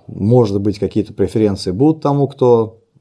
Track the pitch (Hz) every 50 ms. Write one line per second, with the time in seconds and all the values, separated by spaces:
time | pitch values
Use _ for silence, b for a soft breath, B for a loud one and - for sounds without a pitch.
0 | _ - - - 95 104 120 123 120 101 98 101 101 107 95 - - 90 - 110
1 | 98 - - - 98 90 - 117 107 104 98 98 - 95 90 98 131 156 156 156
2 | - 151 143 143 139 131 - - 131 123 120 113 113 107 - _ _ _ _ _